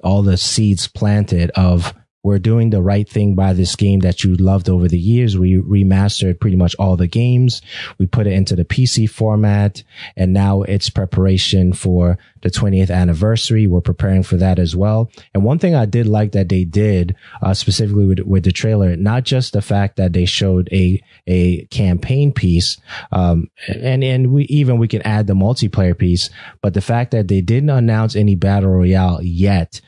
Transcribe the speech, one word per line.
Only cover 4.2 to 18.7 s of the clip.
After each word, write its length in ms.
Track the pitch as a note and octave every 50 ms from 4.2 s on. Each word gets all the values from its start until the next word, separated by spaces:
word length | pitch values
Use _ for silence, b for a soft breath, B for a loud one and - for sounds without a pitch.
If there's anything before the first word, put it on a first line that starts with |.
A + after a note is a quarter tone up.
| -
you 140 | G2 F#2
loved 320 | F2 F#2+ F#2+ G2 F#2+ F2+ -
over 180 | F#2 F2+ F2
the 120 | F2 D#2+ F2
years." 380 | E2+ G#2 A#2 B2 B2 A2+ G2
We 180 | F#2 F#2 F#2 F#2
remastered 800 | F#2 - - G2+ G2+ G2 F#2+ F#2+ F#2+ G2+ G2+ - - G2 F#2 F2 -
pretty 180 | - A2 F#2
much 200 | F#2 F2+ E2+ -
all 200 | - G2 F#2+ F#2
the 120 | E2+ F2+ E2+
games. 540 | - A2+ A#2+ B2 B2 B2 B2+ B2 - - B B B B B B B -
We 80 | F#2+
put 220 | F#2+ - A#2 G#2+ G2+
it 60 | F#2
into 200 | G2 G2 - G2
the 100 | F2 E2
P 220 | - - - B2+
C 200 | B2+ - A#2 A2
format, 760 | G#2 - - A2 A2 G#2+ G#2 G#2+ G#2 G2+ G2+ G2+ G2+ - - B B B B B B B
and 160 | - F#2 F#2 F#2
now 300 | G2 G2 G2 G2 G2 G2
it's 280 | F#2+ G2+ G2 - -
preparation 840 | - - G2 F#2 - F#2+ F#2 F#2+ F#2+ F#2 - - - F#2+ F#2 F2+ F2+
for 460 | - - F#2+ F2+ F2+ F2 F2 F2+ b b b b b -
the 80 | F2+
twentieth 400 | - - A2+ G2+ F#2+ F#2+ F#2+ F2
anniversary. 760 | F2+ F2+ F2+ F2 E2 D#2 G2+ G#2+ A2+ A2+ - - A2+ A2 G#2+
We're 140 | G2 F2 F2+
preparing 440 | E2+ - F2 - - G2 F#2+ F#2 F2+
for 120 | - -
that 220 | F2 F#2 F#2+ F#2 F2
as 160 | F2+ E2 D#2+
well. 360 | F2 G2 G#2+ G#2+ A2 A#2 A#2 B B B B -
And 100 | G2+ G2
one 140 | A2+ C#3+ E3
thing 160 | - F3+ E3+
I 120 | C#3 A2+
did 200 | G#2 G2+ A#2+ A#2+
like 260 | G#2+ G#2 G#2+ G#2+ G2+ -
that 160 | G2+ G2 E2+
they 160 | F#2+ F#2 F2+
did, 500 | E2+ D#2+ G2+ G#2+ G#2+ G2+ F2+ F2 E2+ F#2 B B B B B -
uh, 120 | F#2 G2
specifically 520 | - - - F#2 - A2+ G#2 G2+ G2+ G2+
with, 140 | F#2+ F#2+ F#2
with 240 | F#2+ G2 G2 F#2+ E2+
the 80 | F#2 F2+
trailer, 440 | - - A2